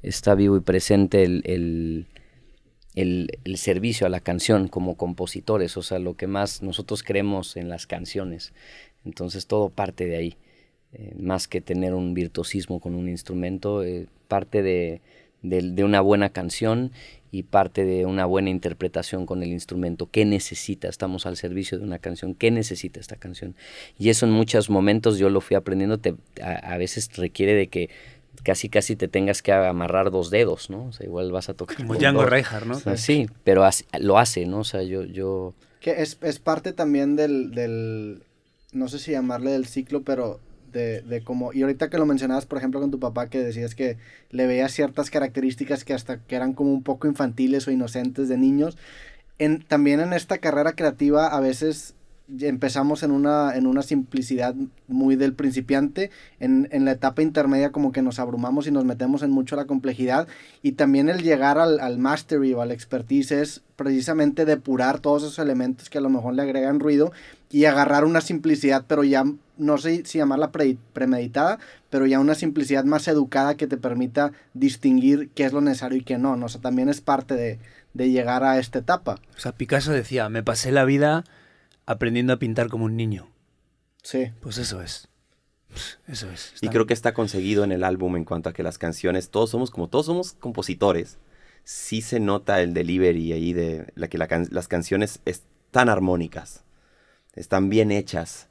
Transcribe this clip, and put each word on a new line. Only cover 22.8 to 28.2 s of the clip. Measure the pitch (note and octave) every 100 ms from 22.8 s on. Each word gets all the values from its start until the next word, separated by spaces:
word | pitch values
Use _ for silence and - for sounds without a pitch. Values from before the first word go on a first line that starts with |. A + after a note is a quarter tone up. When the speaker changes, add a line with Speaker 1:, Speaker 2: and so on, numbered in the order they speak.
| F2+ -
Speaker 1:
esta | - -
canción? | F#2 F2+ F#2+ F#2 - - - _
Y | G#2+
eso | A2 A#2
en |
muchos | A2 A2 A2+ G#2
momentos | G2 G2+ G#2+ A2+ G#2
yo | G2
lo | G2
fui | - G2
aprendiendo. | F#2+ F#2+ G2 G#2+
Te, | G#2+ E2 _ -
a, | F2+ F2 -
a | F2
veces | F#2 - G#2+ -
requiere | F2+ - G2
de | G#2 F#2+
que | F2+ E2+ - - -